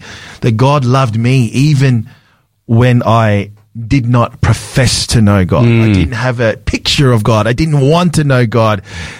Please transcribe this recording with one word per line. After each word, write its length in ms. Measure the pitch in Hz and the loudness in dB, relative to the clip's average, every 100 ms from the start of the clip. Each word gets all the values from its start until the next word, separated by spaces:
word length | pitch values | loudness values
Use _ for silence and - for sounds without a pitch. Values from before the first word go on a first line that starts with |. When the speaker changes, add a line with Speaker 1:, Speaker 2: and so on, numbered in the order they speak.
| - - - - | -12 -20 -20 -6
Speaker 1:
that 140 | 131 107 | -2 0
God 300 | 131 147 123 | 0 0 0
loved 320 | 131 131 110 | 0 0 -2
me 280 | 120 131 113 | 0 0 0
even 600 | 120 147 139 135 120 107 - _ _ _ _ - | 0 0 2 2 0 -4 -16 _ _ _ _ -2
when 340 | 113 123 123 | 2 4 2
I 480 | - 113 110 101 101 - _ 113 113 | 2 0 2 -2 -4 -14 _ -12 -4
did 180 | 139 120 | -2 0
not 320 | 123 117 - | 0 0 -2
profess 640 | - 110 - - 120 - - | -2 -2 -4 -2 0 -2 -2
to 140 | 120 | 2
know 220 | 104 101 90 | 4 2 2
God. 180 | - 117 | 2 2
I 20 | |
Speaker 2:
Mm. 260 | 117 113 | 2 2
Speaker 1:
didn't 200 | 98 87 | 2 0
have 260 | 113 127 120 | -2 -4 -2
a 180 | 113 - | -2 -2
picture 540 | - 262 - - 135 | -6 -6 -4 0 2
of 120 | 120 | 2
God. 240 | 104 110 107 | 0 0 0
I 60 | |
didn't 260 | 123 160 147 | -2 0 0
want 340 | 135 165 180 160 | 2 2 0 0
to 80 | |
know 220 | 143 127 117 | 0 2 2
God. 360 | 117 110 107 - 87 80 - | 0 0 -2 -6 -14 -14 -14